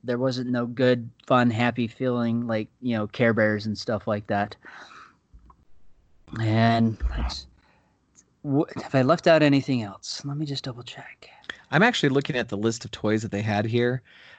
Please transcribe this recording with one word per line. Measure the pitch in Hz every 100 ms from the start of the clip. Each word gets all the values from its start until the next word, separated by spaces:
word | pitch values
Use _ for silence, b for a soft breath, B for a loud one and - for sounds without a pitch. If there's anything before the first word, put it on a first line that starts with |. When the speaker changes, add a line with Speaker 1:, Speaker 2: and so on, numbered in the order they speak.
Speaker 1:
There | 120 120
wasn't | 131 127 123
no | 123 120
good, | 120 127 123 117 -
fun, | - 127 120
happy | 110 120 123 113
feeling | - 127 120 117 117 120
like, | 110 107 _
you | 123 113
know, | 104
Care | - 117
Bears | 113 107 107
and | 107 104
stuff | - 104 -
like | 104 104
that. | 101 101 - B B B B B B _ - - - - - - - _ _ - 117
And | 110 113 117 117 113 107 - 58
that's, | 57 - - _ _ _ _ _ _ _ _ _
w-, | 147 139 - -
have | - 135
I |
left | 127 170 175
out | 160
anything | 147 139 135 123
else? | 104 95 - -
Let | 143 147
me | 147
just | 139
double | 135 117
check. | 127 - - - - - - B B
Speaker 2:
I'm | 147
actually | 233 - 143
looking | 135 -
at | 131 113
the | 101
list | 113 117
of | -
toys | - 107 110
that | 107
they | 101
had | 110 104
here, | 110 120 120 127 b b b